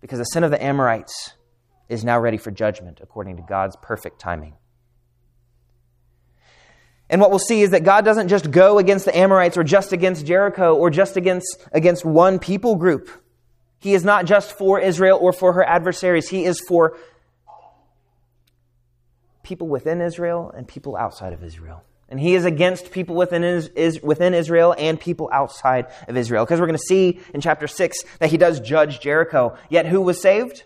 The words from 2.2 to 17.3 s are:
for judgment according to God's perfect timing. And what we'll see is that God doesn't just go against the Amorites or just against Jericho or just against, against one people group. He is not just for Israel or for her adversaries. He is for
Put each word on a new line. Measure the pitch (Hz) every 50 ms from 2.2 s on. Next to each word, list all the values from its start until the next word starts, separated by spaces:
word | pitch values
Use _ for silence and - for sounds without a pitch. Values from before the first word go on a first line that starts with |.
| 113 117 110 107
for | - 113
judgment | 101 98 110 107 107 - 90 90 82 _
according | - _ _ 110 101 95 92 85
to | 85
God's | 85 98 95 95 98 95 _
perfect | - - 117 104 - 85 _ _
timing. | - 92 85 80 78 76 76 _ _ _ _ _ _ _ _ _ _ _ _ _ _ _ _ _ _ _ _ _ _ _ _ _ _ _ _ _ _ _ _ _ _ _ _ _ _ _ _ _ _ _ _ _ _ _ _ _ _ _
And | 156 180
what | 202 190
we'll | 196 190
see | 190 - 233 214
is | 208 190
that | 180 180 160
God | 180 196 208 214
doesn't | 214 214 220 208 175
just | 202 202 151 156
go | 131 170 190 196 208 208
against | 190 180 202 190 190
the | 196 - 170
Amorites | 185 196 196 190 180 175 175 175
or | 165
just | 143 165 196 190 - 190
against | 175 175 185 185 156 147
Jericho | 147 175 190 202 202 185 190 185 170 160
or | 147 165 175
just | 147 160 196 190 -
against, | 190 180 185 180 180 180 - - - - -
against | - 160 160 180 175 175 -
one | 165 156 160 175 190 190 180
people | - - 190 190 196 240 220
group. | 170 165 185 156 135 - - - - _ _ _ _ _ _ _ _ _ _ _ _
He | _ 196 196
is | 185 165
not | 202 208 202 180
just | 165 202 202 196 - - -
for | 196 190 196 196
Israel | - 190 175 160 190 190 190 -
or | 175 180 180
for | - 185 180 175
her | 180 180
adversaries. | 120 165 175 165 180 175 - - 180 175 165 156 -
He | 185 190 165
is | 180 175 - - -
for | 180 170 165 160 165 - - - _ _ _ _